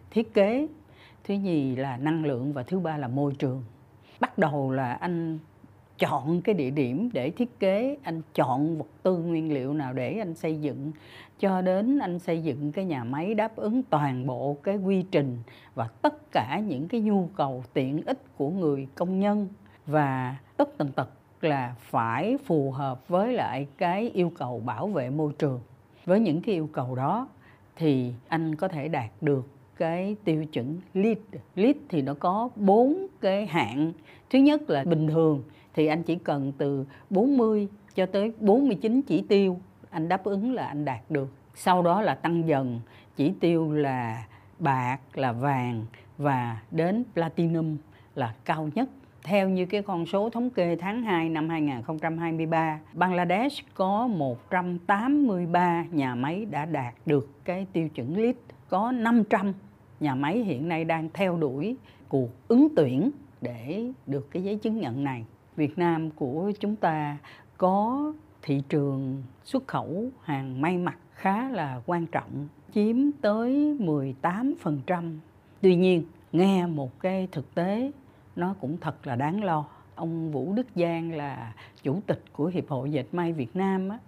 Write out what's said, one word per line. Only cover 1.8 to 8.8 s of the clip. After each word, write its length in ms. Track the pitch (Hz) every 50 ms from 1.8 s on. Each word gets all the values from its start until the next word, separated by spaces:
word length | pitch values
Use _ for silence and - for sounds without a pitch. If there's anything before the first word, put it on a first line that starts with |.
| 135 135 127
năng 280 | 127 139 156 165 160 156
lượng 280 | 143 131 117 131 147 143
và 100 | 131 120
thứ 160 | - 180 190
ba 180 | 170 160 156
là 100 | 147 139
môi 280 | 123 127 139 143 143 135
trường. 280 | - 151 131 127 135 120 - - - - - - - - - - -
Bắt 180 | 240 - -
đầu 340 | 208 170 147 147 143 135 131
là 220 | 131 135 131 120 -
anh 460 | - 175 180 175 170 165 160 160 156 - - - - - - - - - _ - -
chọn 420 | 180 - 156 135 123 156 170 175
cái 140 | - - 208
địa 140 | 170 135 127
điểm 400 | 143 156 131 120 127 165 233 247 -
để 160 | 131 123 156
thiết 300 | 165 - 240 240 - -
kế, 380 | 196 190 190 208 247 269 285 285 -
anh 180 | 180 165 160 156 - -
chọn 440 | - 147 127 123 135 151 160 165
vật 100 | 151